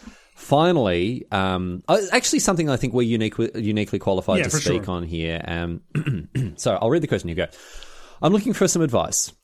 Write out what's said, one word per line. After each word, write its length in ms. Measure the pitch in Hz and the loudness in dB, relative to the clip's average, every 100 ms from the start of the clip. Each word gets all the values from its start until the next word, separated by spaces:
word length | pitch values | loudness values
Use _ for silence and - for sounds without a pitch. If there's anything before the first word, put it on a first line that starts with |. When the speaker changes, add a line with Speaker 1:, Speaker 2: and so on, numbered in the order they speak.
| - - _ - | -20 -20 _ -12
Speaker 1:
finally, 880 | - 147 175 170 104 87 95 127 - | 0 4 4 4 2 2 0 -4 -4
um, 500 | 98 95 92 90 92 - | -2 0 0 -2 -4 0
uh, 100 | 202 190 | 2 2
actually 260 | 240 - 294 | 0 2 0
something 320 | - 175 156 | 2 2 2
I 60 | 127 | 0
think 180 | 131 | 0
we're 80 | 123 | 2
unique-, 360 | 117 117 107 - 113 113 | 2 2 0 0 -2 -2
uniquely 420 | 107 107 101 98 | -2 0 0 -2
qualified 400 | 107 92 92 92 | 0 0 2 0
Speaker 2:
Yeah, 60 | |
Speaker 1:
to 60 | - | 2
Speaker 2:
for 80 | 151 | 0
Speaker 1:
speak 240 | 87 90 | 0 0
Speaker 2:
sure. 100 | 92 | -2
Speaker 1:
on 80 | 87 | -4
here. 400 | 85 82 82 82 - | -4 -4 -2 -4 -4
Um, 320 | 85 85 85 - 151 151 101 | -4 -4 -6 -6 -4 -2 -4
<clears throat> 380 | - 127 110 - | -4 -4 -4 -2
so 220 | 127 95 | -2 0
I'll 100 | 113 | 2
read 120 | 165 | 2
the 60 | 147 | 0
question. 200 | 107 85 | -2 -2
You 60 | |
go. 140 | 82 85 - - - - - - - | -4 -4 -6 -20 -18 -18 -20 -20 -2
"I'm 100 | 156 | 2
looking 200 | 202 233 | 2 0
for 160 | - 190 | 0 2
some 140 | 170 | 2
advice. 500 | 156 110 80 - - - | 2 2 0 -2 -4 -10